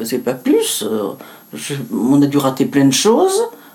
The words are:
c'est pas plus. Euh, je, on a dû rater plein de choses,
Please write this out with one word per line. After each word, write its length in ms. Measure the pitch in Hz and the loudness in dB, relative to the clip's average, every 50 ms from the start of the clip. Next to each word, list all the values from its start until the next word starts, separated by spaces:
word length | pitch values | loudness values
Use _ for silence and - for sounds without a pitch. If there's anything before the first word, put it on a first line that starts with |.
| 113 | -8
c'est 140 | 113 131 123 | -6 -6 -4
pas 160 | - - 131 | -4 -4 -6
plus. 480 | 131 - 262 349 453 440 - - - - | -2 0 2 2 2 2 0 -4 -6 -4
Euh, 300 | 110 110 110 104 80 - - - - - - - _ - | -4 -4 -4 -4 -6 -8 -10 -14 -20 -20 -20 -20 _ -16
je, 220 | 73 - - 143 139 117 - - | -12 -10 -8 -8 -8 -8 -6 -4
on 300 | 98 107 127 139 143 143 | -2 0 2 4 4 4
a 40 | |
dû 120 | 143 135 143 | 4 2 2
rater 260 | 139 135 131 - - | 0 0 0 0 -2
plein 220 | - - 143 139 | 0 2 2 4
de 60 | 139 135 | 4 4
choses, 500 | - - 202 233 277 359 381 381 415 466 466 - - - - - | 2 2 2 4 4 4 2 2 0 -2 -4 -6 -12 -20 -20 -20